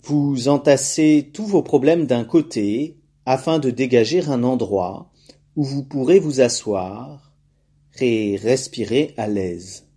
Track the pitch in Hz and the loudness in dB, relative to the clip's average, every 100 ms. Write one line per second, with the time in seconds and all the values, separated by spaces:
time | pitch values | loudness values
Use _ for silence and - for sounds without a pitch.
0 | - 147 143 135 127 143 151 135 - - | -2 0 0 0 2 2 4 4 2 2
1 | 156 151 143 - 214 190 - 143 135 170 | 4 4 2 -10 0 0 2 2 4 2
2 | 143 120 113 165 156 117 101 110 156 - | 2 -2 2 0 0 -4 -2 -2 -4 -10
3 | _ _ - 131 165 160 135 127 131 120 | _ _ -2 0 0 0 0 -2 2 2
4 | 113 175 151 131 123 127 101 98 90 95 | 2 0 0 0 0 -2 -2 -2 -4 -8
5 | - _ _ _ _ - 135 139 139 147 | -18 _ _ _ _ -6 -4 -6 -6 -4
6 | 131 190 156 131 120 - - 98 92 104 | 4 4 2 0 0 0 -4 -6 -6 -10
7 | 135 147 _ _ _ _ _ _ _ - | -16 -20 _ _ _ _ _ _ _ -4
8 | 127 110 107 98 110 131 - - 104 120 | 0 0 -2 -2 0 0 -2 -8 -2 -2
9 | 151 - 107 101 92 87 92 - _ | -2 -4 -4 -4 -4 -8 -14 -20 _